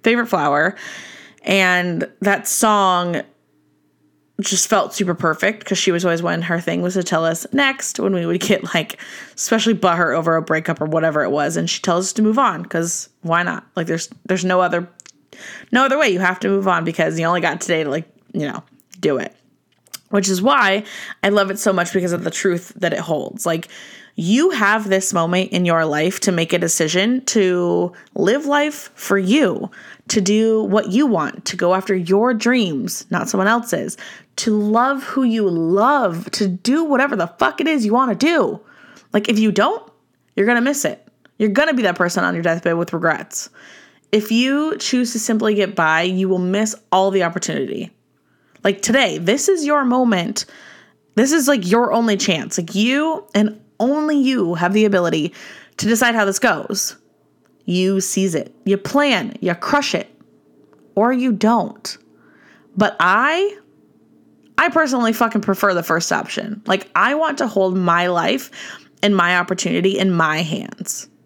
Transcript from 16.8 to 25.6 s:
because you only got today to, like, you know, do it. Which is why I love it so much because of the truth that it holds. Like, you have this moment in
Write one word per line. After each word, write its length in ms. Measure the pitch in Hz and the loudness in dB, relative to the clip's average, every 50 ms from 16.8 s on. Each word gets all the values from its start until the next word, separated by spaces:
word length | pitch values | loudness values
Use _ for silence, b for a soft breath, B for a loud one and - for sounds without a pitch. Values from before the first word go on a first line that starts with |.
| 165 | 0
because 340 | 165 160 - 160 160 160 | -2 0 0 0 0 0
you 80 | 165 165 | -2 0
only 160 | 165 175 175 | 0 0 0
got 200 | 165 165 147 170 | 0 -2 -2 -4
today 220 | - - 170 160 156 | -4 -2 -2 -2 0
to, 60 | 143 | -2
like, 180 | 139 156 160 _ _ _ _ _ - | -4 -6 -6 _ _ _ _ _ -6
you 120 | - 151 | -6 -6
know, 160 | - - - - _ _ _ _ _ - 180 | -4 -6 -10 -14 _ _ _ _ _ -14 -4
do 180 | 175 - 139 | -2 0 0
it. 160 | 123 - - _ _ _ _ _ _ _ _ _ _ _ _ - - _ _ | 0 -4 -8 _ _ _ _ _ _ _ _ _ _ _ _ -20 -20 _ _
Which 200 | - 202 185 196 | 0 0 2 2
is 120 | 190 180 | 0 2
why 420 | 190 269 285 277 226 190 190 208 214 B B B B B B B - | 2 2 4 4 4 2 2 0 -4 B B B B B B B -2
I 60 | 196 | 2
love 200 | 202 208 196 190 | 2 2 2 0
it 100 | 196 214 | -2 -2
so 140 | - 208 190 | 0 0 2
much 180 | 175 180 175 | 2 -2 0
because 200 | - 190 180 175 175 | -2 -2 -2 -2 -4
of 100 | 175 175 | -4 -4
the 80 | 165 | -6
truth 420 | - - - 196 175 170 - - - | -6 -2 -2 -2 -2 -2 -6 -12 -8
that 180 | - 175 170 - | -4 -4 -2 -2
it 60 | - | -4
holds. 460 | 170 165 160 143 - - - - - | -4 -4 -4 -4 -4 -8 -10 -6 -4
Like, 240 | 170 165 165 170 B B B B B B B B B B - | -2 -2 -4 -6 B B B B B B B B B B -4
you 300 | 165 175 214 262 320 381 | 0 2 2 4 4 2
have 380 | 339 233 208 196 214 220 208 196 | 2 2 2 2 2 0 0 0
this 240 | 190 190 190 - - | 0 0 0 0 -2
moment 380 | 175 165 170 175 185 190 - | 0 0 2 0 0 0 0
in 120 | - 180 | 0 0